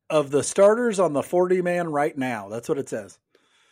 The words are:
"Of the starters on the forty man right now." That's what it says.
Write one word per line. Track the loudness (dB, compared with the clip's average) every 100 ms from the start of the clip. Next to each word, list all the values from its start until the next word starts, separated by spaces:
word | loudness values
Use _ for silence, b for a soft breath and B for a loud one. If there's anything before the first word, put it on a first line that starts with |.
| -2
"Of | 0 2
the | -2
starters | 0 4 4 4 0 0
on | 0
the | 0
forty | 0 2 2 2
man | 0 -2 -2
right | -2 -2 -2
now." | -6 -6 -8
That's | -8 -6
what | -6
it | -6
says. | -8 -12 -20 _ _ _ _ _